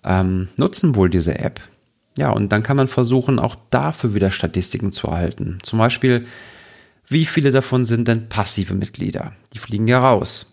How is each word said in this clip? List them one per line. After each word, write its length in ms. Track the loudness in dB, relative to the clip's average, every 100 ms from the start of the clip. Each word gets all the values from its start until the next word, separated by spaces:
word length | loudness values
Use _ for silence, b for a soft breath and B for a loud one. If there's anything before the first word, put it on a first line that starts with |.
ähm, 460 | 2 2 2 0 -2 -2
nutzen 360 | -2 0 0
wohl 160 | 4 4
diese 300 | 2 0 -2
App. 200 | -4 -8 -20 _ _ _ _ -4
Ja, 140 | 0
und 220 | 0 0
dann 100 | 0
kann 160 | 0 0
man 100 | 2
versuchen, 520 | 0 2 2 2 0
auch 160 | -2 -6 _
dafür 420 | -2 -2 -2 -2
wieder 160 | 0 0
Statistiken 640 | 0 -2 -2 -4 -4 -4
zu 160 | -4 -4
erhalten. 500 | -2 -2 -4 -8 -8
Zum 160 | -4 0
Beispiel, 480 | 2 2 2 0 -2 B B B B B B B _
wie 180 | 0 0
viele 240 | 2 4
davon 360 | 2 2 0 2
sind 220 | 0 2
denn 220 | 0 -2
passive 460 | -4 -2 -2 -2 -2
Mitglieder? 580 | -4 -6 -6 -6 -10 -14 _
Die 60 | -20
fliegen 280 | -6 -2 2
ja 100 | 4
raus. 480 | 4 2 0 -6 -10